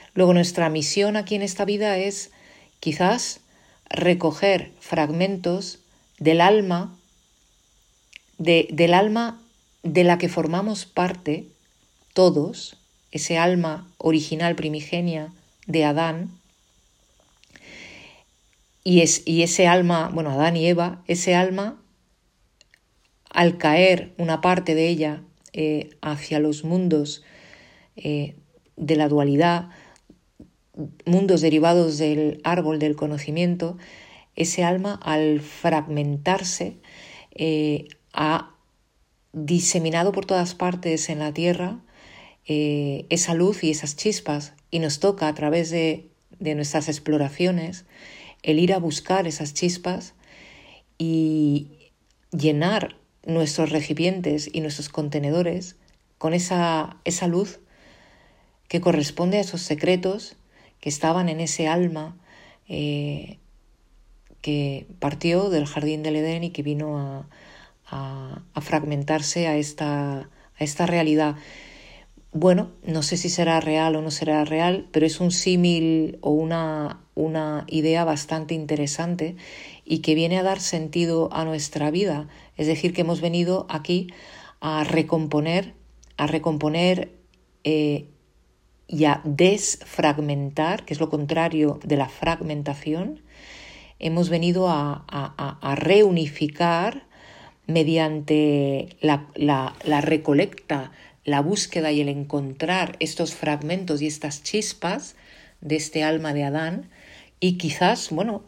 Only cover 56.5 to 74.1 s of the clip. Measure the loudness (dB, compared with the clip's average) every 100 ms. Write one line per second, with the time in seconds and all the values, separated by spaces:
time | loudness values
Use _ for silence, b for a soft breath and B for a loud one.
56.5 | 0 2 0 -2 -6 -6 -2 0 0 -2
57.5 | -8 _ b b b b b b b b
58.5 | b _ 0 2 2 0 -2 0 0 -2
59.5 | -8 -6 -2 0 0 -2 -6 -10 -20 b
60.5 | b b b -8 -4 0 0 0 -2 -4
61.5 | -2 0 0 0 -4 -10 -16 b b b
62.5 | b -12 -6 -4 -4 -6 -8 -12 -20 _
63.5 | _ _ _ _ _ _ _ _ -12 -4
64.5 | -2 -2 -6 -12 -6 -6 -2 0 2 2
65.5 | 0 -2 -4 -4 -4 -2 -2 -2 -4 -6
66.5 | -6 -4 -4 -4 -6 -6 -10 -14 B B
67.5 | B B B -14 -12 -10 -12 -12 -14 -12
68.5 | -10 -4 -4 -2 -4 -2 -2 -2 -2 0
69.5 | 0 -2 -6 -4 -4 -4 -6 -12 b b
70.5 | -8 -6 -2 0 2 4 4 2 -2 B
71.5 | B B B B B B -20 -10 2 4
72.5 | 4 2 -8 -6 -4 -2 -4 -2 0 2
73.5 | 2 2 2 2 0 -2